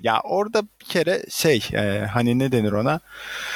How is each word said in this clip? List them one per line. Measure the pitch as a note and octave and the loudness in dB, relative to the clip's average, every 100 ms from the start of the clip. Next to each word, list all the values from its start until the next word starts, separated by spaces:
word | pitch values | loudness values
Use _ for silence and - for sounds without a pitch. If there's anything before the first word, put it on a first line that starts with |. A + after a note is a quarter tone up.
Ya | A2+ A2 | 0 0
orada | - F#3 G#3 A3+ | 0 -2 0 -2
bir | G#3+ _ | -2 _
kere | - F3+ D#3 F#3+ - | -4 -2 0 -2 -4
şey, | - D#3+ B2 - | 0 2 2 2
e, | G#2+ G#2 G2+ G#2 | -2 0 0 -2
hani | A#2 A#2+ A#2+ | 0 2 2
ne | C3+ | 2
denir | B2+ G#2+ | 2 2
ona? | G2+ B2+ D#3 - - - - - | 2 0 -2 -6 -16 -14 -10 -8